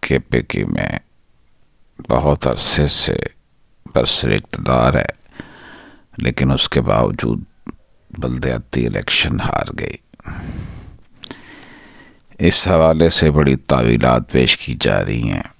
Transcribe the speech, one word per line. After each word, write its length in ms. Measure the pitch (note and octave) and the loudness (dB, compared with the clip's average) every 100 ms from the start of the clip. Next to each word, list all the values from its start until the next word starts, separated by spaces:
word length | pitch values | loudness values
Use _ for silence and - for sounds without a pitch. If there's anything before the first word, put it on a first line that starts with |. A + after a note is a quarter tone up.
केपीके 600 | - C2+ - A#1+ - G1+ G1+ | 0 -2 0 -4 -2 -6 -4
में 340 | G1+ G1+ G1+ _ _ _ _ _ _ _ _ _ _ - | -4 -6 -8 _ _ _ _ _ _ _ _ _ _ -2
बहुत 380 | A#1+ D2 C#2+ C2 | 0 2 0 0
अरसे 400 | A#1 - - D2 | -2 -2 0 0
से 320 | - - - - _ _ _ _ _ - | 0 0 -2 -6 _ _ _ _ _ -4
बरसर 440 | - A#1 - A#1+ | 0 0 0 0
इक़्तिदार 640 | G1+ - - - B1+ A#1+ - | -2 -4 -8 -2 2 2 0
है, 100 | - - - - - - - - - - _ - | -2 -8 -18 -20 -20 -20 -20 -20 -20 -20 _ -6
लेकिन 320 | A#1+ B1 C2+ | -4 0 0
उसके 300 | C2 - C#2 | 0 0 -2
बावजूद 640 | A#1+ G1+ A1 - A#1 A1+ - _ - - _ _ _ - | 0 0 0 -2 -4 -4 -6 _ -20 -20 _ _ _ -8
बलदियाती 600 | C2 B1 B1+ A#1+ - C2 | -6 -4 -4 -4 -4 -2
इलेक्शन 580 | A#1 G1+ - - - A1 | -2 -4 -4 -2 -2 -2
हार 320 | - G1+ G1+ - | -2 -4 -4 -8
गई। 240 | G1+ G1+ _ - - - - - - - - - - - - - - - - - - - - _ _ - E2 | -8 -10 _ -20 -14 -12 -10 -12 -12 -16 -20 -20 -20 -20 -18 -18 -20 -20 -20 -20 -20 -20 -20 _ _ 2 4
इस 200 | - - | 4 4
हवाले 420 | E2 D#2+ D#2+ E2 | 6 6 6 4
से 220 | - D#2+ | 4 4
बड़ी 240 | D2 C#2+ C2 | 4 4 2
तावीलात 760 | - C2 A#1 A#1 A#1 A#1+ A#1 | 2 2 2 2 4 2 2
पेश 240 | B1+ B1 - | 2 2 0
की 200 | - A#1 | -4 -2
जा 180 | - G1+ | 0 0
रही 280 | G1+ A1+ A1 | -2 -2 -2
हैं। 240 | G1+ G1+ _ | -4 -8 _